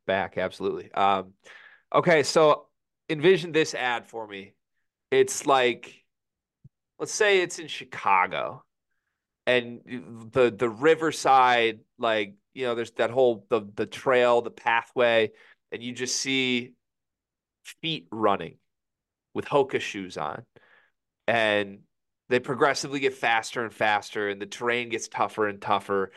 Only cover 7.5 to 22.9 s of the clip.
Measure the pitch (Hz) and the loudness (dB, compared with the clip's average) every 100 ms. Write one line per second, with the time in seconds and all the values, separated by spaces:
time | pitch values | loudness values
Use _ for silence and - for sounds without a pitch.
7.5 | 175 160 - - - 104 95 92 76 58 | -6 -12 -12 -12 -6 2 2 2 0 -6
8.5 | 139 _ _ _ _ _ _ _ _ - | -8 _ _ _ _ _ _ _ _ 0
9.5 | 127 120 120 - 123 82 117 113 131 120 | 0 -2 -14 -14 -16 -14 -18 -6 2 2
10.5 | 101 120 107 147 160 160 135 156 135 127 | 2 -4 2 2 4 0 -2 4 6 6
11.5 | 123 113 110 _ _ 120 110 104 101 _ | 4 2 -2 _ _ 0 0 -2 -10 _
12.5 | - 127 117 113 - 113 120 127 113 - | -8 -4 -4 -6 -2 -2 2 2 2 -2
13.5 | 117 101 101 104 - - 123 123 120 117 | -4 -4 -8 -8 -4 0 4 4 4 0
14.5 | - 123 117 - - 120 113 110 - - | -6 -2 -2 -2 0 4 4 2 -4 -20
15.5 | _ _ 104 120 120 127 - 135 135 131 | _ _ -12 -10 -8 -6 -6 -2 -2 0
16.5 | 123 123 _ _ _ _ _ _ _ _ | -2 -4 _ _ _ _ _ _ _ _
17.5 | _ - - 165 160 - 110 185 196 82 | _ -20 -12 -8 -8 -10 0 2 2 -4
18.5 | - _ _ _ _ _ _ _ - - | -16 _ _ _ _ _ _ _ -10 -2
19.5 | 147 131 127 - 104 90 90 76 - - | 0 0 -4 -6 -10 -10 -8 -8 -8 -16
20.5 | _ _ _ _ _ _ _ - 117 110 | _ _ _ _ _ _ _ -2 0 2
21.5 | 104 101 98 _ _ _ _ _ 123 123 | 2 0 -8 _ _ _ _ _ -2 0
22.5 | 123 147 131 151 | 2 2 2 -4